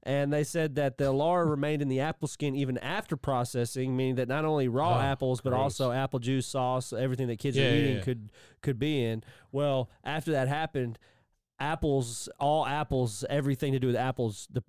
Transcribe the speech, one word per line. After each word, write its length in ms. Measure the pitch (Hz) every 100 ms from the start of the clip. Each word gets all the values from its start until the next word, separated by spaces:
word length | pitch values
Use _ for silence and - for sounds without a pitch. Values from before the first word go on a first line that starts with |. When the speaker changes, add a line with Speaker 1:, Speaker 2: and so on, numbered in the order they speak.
Speaker 1:
And 300 | - 139 143
they 100 | 147
said 320 | 151 170 156 135
that 220 | 139 123
the 80 | 139
Alar 420 | 135 160 180 165
<laughs> 0 |
remained 320 | 143 147 151
in 60 | 139
the 120 | 131
apple 280 | 147 - 151
skin 280 | - 147 135
even 220 | 131 123
after 360 | 135 196 - 151
processing, 800 | - 127 120 123 120 131 131 127
meaning 200 | 131 127
that 120 | 123
not 180 | 143 156
only 220 | 151 131
raw 300 | 120 160 -
Speaker 2:
Oh, 20 |
Speaker 1:
apples, 420 | 135 135 131 127
but 100 | 135
Speaker 2:
gross. 100 | 123 139 -
Speaker 1:
also 120 | 131
apple 280 | 127 135 127
juice, 280 | 117 131 -
sauce, 440 | 135 127 127 127
everything 360 | 113 131 127 123
that 100 | 113
kids 180 | 139 135
Speaker 2:
Yeah, 100 | 135
Speaker 1:
are 40 |
Speaker 2:
yeah, 60 | 147
Speaker 1:
eating 200 | 139 123
Speaker 2:
yeah. 40 |
Speaker 1:
could, 280 | 95 123 104 - - _
could 180 | 147 117
be 240 | 151 147 117
in. 180 | 110 - - -
Well, 400 | 135 143 131 120 _
after 280 | - 156 160
that 160 | 147 131
happened, 500 | 147 160 139 120 113 _ _ _ _ _ -
apples, 680 | 143 160 151 135 120 117 - -
all 260 | 139 156 135
apples, 580 | 147 151 131 120 101 -
everything 440 | 143 139 131 143
to 60 | 135
do 80 | 127
with 80 | 120
apples, 520 | 127 127 117 98 -
the, 120 | -